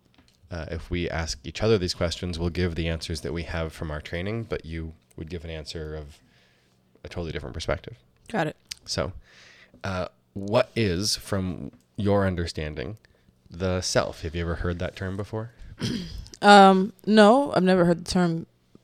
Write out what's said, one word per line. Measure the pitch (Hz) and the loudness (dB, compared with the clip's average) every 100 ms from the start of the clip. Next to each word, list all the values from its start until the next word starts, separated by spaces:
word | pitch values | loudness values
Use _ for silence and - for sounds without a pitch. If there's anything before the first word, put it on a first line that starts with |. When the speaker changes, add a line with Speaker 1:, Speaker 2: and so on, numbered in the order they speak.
| _ _ _ _ - | _ _ _ _ -14
Speaker 1:
uh, | 85 78 | -10 -8
if | 82 - | -10 -6
we | 87 85 | -4 -2
ask | 80 82 - | -4 -6 -8
each | - - | -10 -2
other | 110 110 | 2 2
these | 87 - | 0 -2
questions, | 87 - 90 82 | -4 -4 -6 -4
we'll | 85 | -4
give | 82 90 82 | 0 -2 -2
the | 82 | -4
answers | 82 - 80 | -4 -6 -8
that | 69 | -6
we | 82 | -6
have | 80 82 80 | -6 -6 -6
from | - 82 | -6 -8
our | 76 | -8
training, | - - - 113 | -8 -6 -6 -6
but | 110 - | -6 -8
you | 80 80 80 80 _ - | -8 -8 -8 -12 _ -16
would | 80 | -12
give | 82 | -10
an | 82 | -10
answer | 80 76 82 78 78 | -12 -10 -10 -8 -10
of | 71 - _ _ _ _ _ _ _ _ | -12 -18 _ _ _ _ _ _ _ _
a | - | -14
totally | - 82 | -8 -6
different | - 71 80 | -6 -8 -8
perspective. | - 78 - - _ _ - | -4 -4 -6 -18 _ _ -8
Speaker 2:
Got | 220 156 | -4 -4
it. | - - - - | -6 -14 -16 -8
Speaker 1:
So, | - 76 - - - - - - - | -4 -4 -6 -16 -20 -20 -20 -20 -12
uh, | - 92 90 _ _ 101 | -6 -4 -6 _ _ -10
what | 98 117 - - | 0 2 2 0
is, | 107 85 107 - | 0 0 -2 -4
from | - 98 92 82 67 - _ - | -4 -4 -4 -6 -10 -14 _ -4
your | 101 101 95 | 0 2 2
understanding, | 87 85 - 78 71 64 107 _ _ _ _ _ | 0 -4 -4 -8 -6 -8 -10 _ _ _ _ _
the | 82 92 92 | -6 -2 -2
self? | - 123 - - | 0 0 0 -2
Have | 82 85 | -8 -6
you | |
ever | 85 80 | -4 -2
heard | 90 87 | -2 -4
that | 90 - | -6 -6
term | 95 98 | -8 -8
before? | 101 107 113 - - - | -8 -8 -10 -14 -18 -8
<clears throat> | - 214 170 - - - | -6 -6 -8 -12 -14 2
Speaker 2:
Um, | 202 202 196 190 196 - - | 8 10 12 8 2 -4 4
no, | 214 208 254 285 - | 8 10 8 4 2
I've | |
never | 185 185 175 | 4 6 6
heard | 170 170 | 2 0
the | |
term. | 190 175 165 - _ _ - | 2 2 0 -6 _ _ -20